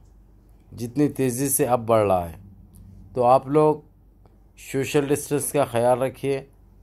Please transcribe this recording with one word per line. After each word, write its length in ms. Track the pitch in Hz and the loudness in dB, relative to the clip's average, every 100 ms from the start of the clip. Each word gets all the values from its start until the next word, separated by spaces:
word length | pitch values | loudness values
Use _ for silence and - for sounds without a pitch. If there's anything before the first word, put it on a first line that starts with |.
| - - _ _ - - - | -20 -20 _ _ -20 -20 -20
जितनी 360 | 95 120 123 143 | -12 -6 -2 -2
तेज़ी 380 | - 131 120 139 | 0 -4 -2 -2
से 160 | 135 131 | -2 0
अब 200 | 123 113 | 0 2
बढ़ 160 | 113 | 2
रहा 240 | 101 92 87 | 4 2 -2
है। 140 | - - - - - - - - 127 | -10 -20 -20 -20 -20 -20 -20 -10 0
तो 80 | |
आप 240 | 120 131 131 | 4 4 4
लोग 340 | 151 156 151 - _ _ _ - _ _ - | 2 2 2 -6 _ _ _ -20 _ _ -20
सोशल 460 | - 135 131 151 135 | -8 -6 -2 0 0
डिस्टेंस 440 | 143 - 147 - | -2 -2 -6 -2
का 140 | 147 120 | -2 -2
ख्याल 340 | 117 123 123 | 0 2 2
रखिए, 480 | 131 127 135 135 143 _ - - | -2 -4 -6 -6 -8 _ -20 -20